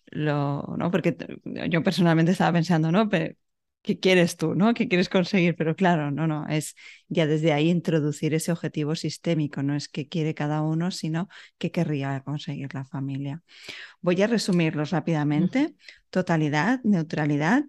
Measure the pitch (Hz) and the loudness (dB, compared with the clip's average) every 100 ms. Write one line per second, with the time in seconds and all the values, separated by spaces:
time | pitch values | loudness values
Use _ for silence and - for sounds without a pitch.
0 | _ - 151 147 143 143 - - 175 180 | _ -4 -2 0 -2 -4 -6 -4 -2 0
1 | 170 - - - - - 165 165 190 - | 0 -2 -8 -12 -12 -6 -2 0 0 2
2 | 170 160 165 196 165 170 165 160 160 185 | 4 4 4 4 2 2 2 2 2 2
3 | 208 175 160 - _ _ _ _ - 180 | 2 0 -2 -8 _ _ _ _ -6 0
4 | 185 185 170 - 160 151 220 233 - 180 | 4 6 4 2 0 2 2 2 2 2
5 | 185 190 175 190 170 156 160 160 185 165 | 2 0 2 2 2 2 -2 2 2 2
6 | 143 143 160 151 156 151 - - - - | 0 -2 -2 -2 -2 -4 -4 -12 -20 -20
7 | - 165 151 156 160 147 165 175 165 160 | -4 0 2 2 2 2 2 2 2 0
8 | 147 - 156 160 - 165 151 156 147 160 | 0 -2 -2 0 -2 -4 -4 -4 -4 -4
9 | 156 - 170 160 143 143 139 143 - 160 | -6 -6 -2 0 -2 -2 -2 -2 -4 -8
10 | 131 165 156 151 147 151 156 160 180 - | -6 -4 -2 -2 -2 -2 0 -2 -2 -4
11 | 160 160 196 - - _ 170 175 156 143 | -4 -4 -6 -12 -20 _ -6 -2 -2 -2
12 | 139 135 139 151 - 143 135 135 131 135 | -4 -6 -6 -8 -8 -8 -8 -10 -10 -8
13 | 135 139 139 165 - - - - - _ | -6 -6 -8 -10 -14 -20 -18 -18 -20 _
14 | 180 185 214 220 - 175 160 160 147 160 | -2 2 2 0 2 2 2 0 -2 -2
15 | 170 156 147 147 185 262 320 - - - | 0 0 2 2 2 0 -2 -4 -20 -20
16 | _ 185 180 165 151 151 185 262 208 185 | _ -4 0 0 2 2 0 0 2 0
17 | 156 151 147 147 156 262 | 0 -2 0 0 2 2